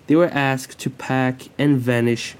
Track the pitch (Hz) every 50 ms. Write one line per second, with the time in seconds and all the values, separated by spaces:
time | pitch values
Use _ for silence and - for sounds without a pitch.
0 | - - 147 160 175 160 151 143 139 135 135 131 - - - - - 131 127 -
1 | - - 131 131 131 127 127 127 - - - - 139 147 143 131 120 123 123 120
2 | 117 120 117 113 - - -